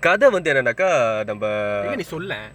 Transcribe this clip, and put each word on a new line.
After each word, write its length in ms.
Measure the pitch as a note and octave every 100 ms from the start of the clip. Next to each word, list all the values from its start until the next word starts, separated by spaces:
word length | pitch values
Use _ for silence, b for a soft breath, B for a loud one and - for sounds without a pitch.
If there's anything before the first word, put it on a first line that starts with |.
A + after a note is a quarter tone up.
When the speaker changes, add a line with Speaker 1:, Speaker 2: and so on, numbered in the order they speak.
Speaker 1:
கதை 300 | E3 G#3 C4+
வந்து 220 | F#3+ D3+
என்னன்னாக்கா, 720 | C3+ B2 A#2 F#3 D3+ A2+ G#2+
நம்ம 220 | G#2+ G#2 G#2+ G#2+ G#2 G#2
Speaker 2:
எங்க 140 | G2+ -
நீ 60 |
சொல்ல, 360 | - D#3+ F#3+ G#2+ G#2+